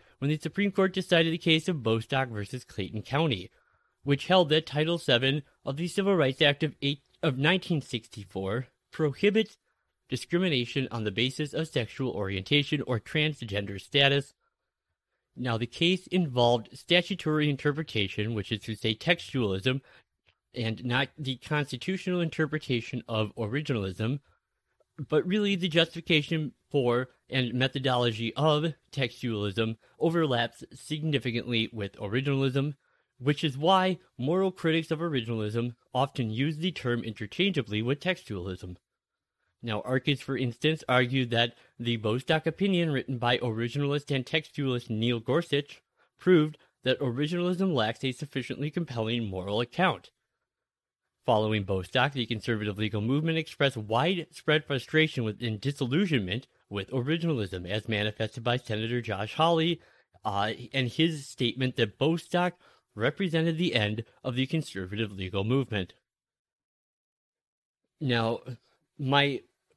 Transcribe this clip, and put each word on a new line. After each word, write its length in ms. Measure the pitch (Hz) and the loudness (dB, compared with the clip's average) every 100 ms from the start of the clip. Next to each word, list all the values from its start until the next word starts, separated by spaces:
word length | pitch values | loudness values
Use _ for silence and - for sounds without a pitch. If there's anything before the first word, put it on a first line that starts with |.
| _ _ | _ _
when 100 | 139 | -2
the 100 | 156 | -2
Supreme 320 | 156 - 202 | -2 -2 0
Court 220 | 196 190 | 2 2
decided 400 | 185 - 170 165 | 0 4 4 4
the 40 | 165 | 2
case 300 | 170 160 185 | 4 4 2
of 160 | 160 | 0
Bostock 460 | 113 113 - 135 127 | 2 0 0 -2 -2
versus 340 | 107 101 127 | -6 -8 -10
Clayton 380 | - - 92 110 | -10 -8 -6 -6
County, 500 | - 139 160 98 95 _ _ _ _ _ | -2 0 0 -2 -6 _ _ _ _ _
which 240 | 139 139 - | -2 0 4
held 220 | 185 151 | 4 6
that 160 | 156 156 | 2 0
Title 320 | 147 156 170 | -2 0 0
seven 460 | - 120 135 147 - _ - | 2 4 4 0 -4 _ -8
of 100 | 143 | -6
the 140 | 175 | -4
Civil 260 | - 196 185 | 0 2 4
Rights 260 | 135 135 | 4 4
Act 220 | 147 143 | 4 4
of 100 | 156 - | -2 -2
eight, 200 | 139 143 _ _ | -4 -4 _ _
of 160 | 160 127 | -2 2
nineteen 440 | 151 185 - 156 | 2 2 2 -2
sixty-four 880 | - 113 - 107 95 95 95 117 127 _ _ | -2 -6 -8 -14 -10 -6 -2 -4 -6 _ _
prohibits 680 | - 151 - 202 208 214 - _ _ _ _ _ | -2 -2 2 2 4 0 -6 _ _ _ _ _
discrimination 800 | 127 - 175 185 135 117 143 127 | -8 -2 0 2 2 0 -2 -2
on 120 | 117 | -2
the 80 | 107 | -2
basis 420 | 98 127 - 147 | 0 0 0 -4
of 140 | 147 160 | -4 -2
sexual 440 | 131 110 - 131 | -2 -2 -4 -4
orientation 680 | - 98 98 95 147 139 143 - | -2 -4 -4 2 2 2 -2 0
or 120 | 113 | -2
transgender 840 | - 156 156 143 113 101 101 98 | -2 0 0 -2 -6 -4 -4 -8
status. 520 | - 139 139 139 139 _ _ _ _ _ _ _ _ _ _ - | -2 2 4 4 -2 _ _ _ _ _ _ _ _ _ _ -6
Now, 220 | 123 110 | -2 -2
the 100 | 120 | -4
case 400 | - 170 180 - | 0 2 2 0
involved 640 | 185 160 123 120 120 - | 0 2 6 6 6 0
statutory 760 | - - 175 175 185 156 151 151 | -10 2 2 2 -2 0 2 2
interpretation, 840 | 135 147 143 156 110 98 - 107 | 0 0 -2 -2 -2 -2 -2 -2
which 200 | 110 - | -4 -4
is 80 | 107 | -6
to 140 | - 107 | -6 -4
say 200 | 113 110 | -2 0
textualism, 840 | 165 175 - 131 107 95 123 135 - - _ _ _ _ _ | 0 -2 -2 -2 0 0 -2 -2 -6 -20 _ _ _ _ _
and 320 | - 113 110 123 | -6 -4 -4 -2
not 240 | 123 139 - | -2 -2 -6
the 180 | 135 123 | -8 -8
constitutional 840 | - 151 139 127 - 190 185 180 | -4 -2 -2 -6 -6 -4 -4 -2
interpretation 840 | 165 - 151 151 - 123 - 127 - | -2 -2 -2 -2 -2 -2 -2 -8 -4
of 260 | 110 107 - | -2 -2 -4
originalism, 840 | 104 139 147 120 95 90 113 143 - _ _ _ _ _ _ - 139 | -4 -4 -2 -2 -2 -2 -2 -4 -8 _ _ _ _ _ _ -16 -2
but 180 | 151 180 | 0 2
really 300 | 208 202 190 | 0 0 0
the 100 | 180 | 2
justification 840 | 165 165 170 - 156 143 160 143 - _ | 2 2 -2 0 2 2 -2 -4 -10 _
for 380 | 143 123 120 127 _ - | 0 4 2 0 _ -4
and 240 | 131 123 | -2 0
methodology 760 | 123 131 139 131 123 120 110 117 - | 0 -2 0 0 2 2 0 -4 0
of 400 | 156 151 160 - _ | 2 2 0 -6 _
textualism 840 | 139 123 - 123 107 101 95 110 110 _ - | -4 -4 -4 -4 -2 -2 0 -2 -4 _ -2
overlaps 640 | 165 170 156 120 120 - - | 0 2 2 2 -2 -6 -20
significantly 920 | - - 156 156 139 127 113 - 113 113 | -18 -8 -4 0 0 0 -2 0 0 0
with 240 | 110 98 - | -4 -8 -6
originalism, 800 | 104 120 139 135 135 135 147 139 _ _ _ - | -4 -2 0 0 0 0 -2 -4 _ _ _ -4
which 260 | 127 147 | 0 0
is 140 | 160 131 | -2 0
why 400 | 160 190 185 185 _ - | 4 4 4 -2 _ -4
moral 340 | 131 185 190 | 0 2 0
critics 400 | 190 165 160 160 | 0 0 2 0
of 80 | 156 | -2
originalism 760 | 170 135 113 113 107 117 120 117 _ | -2 -2 0 -2 -2 -2 -2 -6 _
often 360 | 123 139 - 113 | 0 0 0 -2
use 280 | 110 147 151 | 0 -2 -2
the 140 | 180 | -4
term 320 | - 123 117 | -2 -2 -2
interchangeably 760 | 113 107 107 - 196 156 113 107 | -4 -8 -6 0 0 0 -2 -2
with 180 | 117 143 | 0 -2
textualism. 760 | 180 175 - 101 95 92 90 90 _ _ _ _ _ _ _ _ | -2 -4 -6 -8 -6 -8 -10 -16 _ _ _ _ _ _ _ _
Now, 200 | 117 107 | -4 -2
Arcus, 400 | 120 131 - 139 | 0 0 0 -2
for 160 | - 123 | -2 -2
instance, 460 | 127 - 151 156 - | -2 0 -2 0 2
argued 440 | 123 123 131 123 | 2 2 0 0
that 240 | 117 120 - _ - | 0 0 -4 _ -6
the 180 | 120 117 | -2 0
Bostock 480 | 110 123 - 160 160 | 0 0 0 0 0
opinion 460 | - 196 175 165 | 0 2 2 2
written 260 | 135 - 123 | 0 -2 -2
by 220 | 120 127 | 2 2
originalist 760 | 120 110 117 143 143 143 - 139 | 0 -2 -2 -2 -2 -2 -2 -2
and 80 | |
textualist 680 | 123 160 - - 135 123 - | 0 -2 -2 -4 -2 -2 -2
Neil 280 | 110 120 117 | 0 0 0
Gorsuch 600 | 117 151 - 143 - - _ _ _ _ | 0 0 2 -2 -2 -12 _ _ _ _
proved 380 | 185 175 156 151 _ _ | 6 6 6 -2 _ _
that 160 | 131 127 | -2 0
originalism 760 | 135 120 151 175 175 180 196 | 0 -2 -2 0 0 0 2
lacks 300 | 139 110 - | 2 0 0
a 80 | 131 | -4
sufficiently 580 | - 143 135 - - 147 | -4 -6 -6 -6 -6 -4
compelling 580 | 180 160 120 110 120 107 | -4 -4 -2 -2 -2 -2
moral 320 | 92 95 107 | -4 -2 -2
account. 500 | 123 - 180 95 - _ _ _ _ _ _ _ _ _ _ _ - | -2 0 0 0 -8 _ _ _ _ _ _ _ _ _ _ _ 2
Following 380 | 107 107 107 | 4 4 0
Bostock, 500 | 98 95 90 131 139 | 0 -4 0 0 0
the 140 | 135 113 | 0 -4
conservative 500 | 110 - 110 104 98 | -4 -2 -2 -2 -2
legal 240 | 107 104 | -2 -2
movement 380 | 110 143 165 160 | 0 0 0 -2
expressed 380 | 156 - 139 120 | -4 0 0 0
widespread 880 | 104 113 160 185 151 - - 151 147 | 0 2 2 0 -6 -4 2 2 2
frustration 580 | 135 - 156 156 131 | -4 0 2 2 0
with, 180 | 110 104 | -4 -4
and 180 | 120 107 | -4 -2
disillusionment 840 | 139 143 123 151 196 135 90 113 - _ - | -4 -2 0 0 2 0 0 -4 -6 _ -8
with 220 | 101 95 | -6 -4
originalism, 760 | 131 127 165 165 131 95 90 87 | -2 -2 0 0 -2 -2 -6 -4
as 220 | 107 - | -4 0
manifested 540 | 104 107 - 110 - | 0 0 -2 -6 -4
by 140 | 117 127 | -2 -2
Senator 440 | - 107 113 120 | -2 -4 -2 -4
Josh 320 | 110 98 107 | -2 -4 -4
Hawley, 480 | - 165 165 165 165 - _ _ _ | 2 4 4 2 -2 -8 _ _ _
uh, 280 | - 101 107 113 123 | -4 0 -2 -4 -4
and 160 | 139 123 | -2 0
his 360 | - 165 151 135 | 2 0 0 -8
statement 520 | - 120 131 131 123 | -2 -2 0 -2 0
that 200 | 107 - | -2 0
Bostock 560 | 143 170 - 175 180 - - _ _ | 0 0 0 0 0 -2 -16 _ _
represented 640 | 104 123 135 190 160 165 160 | -2 -2 0 0 2 2 2
the 160 | 180 | 0
end 300 | 117 104 107 - _ | 2 0 -2 -8 _
of 120 | 131 123 | -4 -2
the 100 | 131 | 0
conservative 640 | 160 - 95 92 104 107 | -2 -4 -8 -6 -4 -4
legal 320 | 98 92 98 | -6 -4 -2
movement. 500 | 107 135 123 104 90 _ _ _ _ _ _ _ _ _ _ _ _ _ _ _ _ _ _ _ _ _ | 0 0 0 -2 -4 _ _ _ _ _ _ _ _ _ _ _ _ _ _ _ _ _ _ _ _ _
Now, 420 | 139 120 113 117 - 120 _ _ _ - | 0 2 0 -2 -8 -14 _ _ _ -6
my 420 | 135 139 143 131 - _ _ | 2 4 4 0 -8 _ _